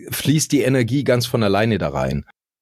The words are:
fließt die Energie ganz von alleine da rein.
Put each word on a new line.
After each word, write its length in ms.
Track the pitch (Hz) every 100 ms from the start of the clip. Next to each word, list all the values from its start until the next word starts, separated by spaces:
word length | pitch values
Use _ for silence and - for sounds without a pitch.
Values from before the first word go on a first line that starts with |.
| -
fließt 420 | 120 - 151 -
die 100 | 143
Energie 400 | 120 131 113 139
ganz 240 | 127 123 -
von 160 | 120
alleine 360 | 101 98 113 101
da 100 | 80
rein. 360 | 69 65 71 - _ _ _